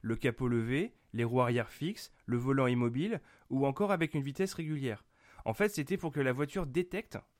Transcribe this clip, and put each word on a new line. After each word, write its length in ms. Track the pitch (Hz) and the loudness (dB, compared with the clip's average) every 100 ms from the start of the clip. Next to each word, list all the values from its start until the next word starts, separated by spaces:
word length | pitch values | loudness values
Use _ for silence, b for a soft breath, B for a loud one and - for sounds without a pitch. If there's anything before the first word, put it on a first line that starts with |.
le 140 | 110 110 | -4 0
capot 320 | 127 117 123 | 0 2 2
levé, 440 | 117 113 135 220 - _ | 2 2 0 -2 -6 _
les 100 | 110 | -2
roues 160 | 117 127 | 2 4
arrière 300 | 120 120 113 | 4 2 -2
fixes, 420 | - 160 226 - - - | -4 -6 -6 -12 -14 -4
le 100 | 120 | -2
volant 300 | 127 135 127 | 2 4 4
immobile, 540 | 120 120 123 196 208 b b b | 4 2 0 -2 -4 b b b
ou 160 | 131 139 | 0 0
encore 240 | 135 202 | 2 2
avec 220 | 185 160 | 2 0
une 80 | 151 | 0
vitesse 300 | 139 139 190 | -4 -2 -4
régulière. 500 | - 156 151 131 104 - b b b | -2 -4 -4 -4 -6 -12 b b b
En 100 | - | -6
fait, 160 | 110 208 | 0 0
c'était 260 | 160 135 196 | 0 -2 -2
pour 160 | 165 | -2
que 80 | 147 | 0
la 120 | 131 | 0
voiture 340 | 127 143 196 151 | 0 -2 -2 -2
détecte 520 | 147 180 185 - - - _ | -2 -2 -6 -8 -12 -14 _